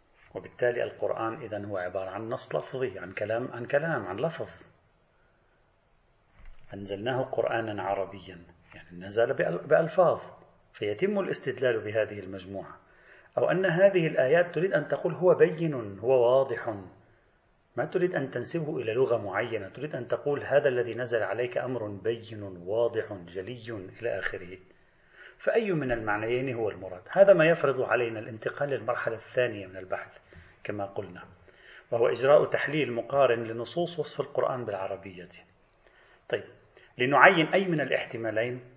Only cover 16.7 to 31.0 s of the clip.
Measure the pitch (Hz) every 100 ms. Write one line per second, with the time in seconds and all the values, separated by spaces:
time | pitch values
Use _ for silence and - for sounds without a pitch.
16.7 | 104 90 - _ _ _ _ _ _ _
17.7 | - 151 185 175 - 135 127 117 170 147
18.7 | 156 110 117 131 117 101 95 120 110 98
19.7 | - 151 143 117 117 147 135 101 135 143
20.7 | 123 113 113 123 117 95 104 123 - 127
21.7 | 123 104 98 107 117 - 107 98 90 87
22.7 | 110 120 110 - 98 85 95 95 123 113
23.7 | 110 95 - 113 98 - 98 87 92 -
24.7 | _ _ _ _ - - - - 233 214
25.7 | 165 131 117 110 104 113 123 135 117 107
26.7 | 90 95 90 - 185 196 180 160 165 139
27.7 | 127 104 117 117 110 110 110 - - 143
28.7 | 127 107 120 - 110 - - 123 104 92
29.7 | 92 92 95 - - _ - - - -
30.7 | 104 98 107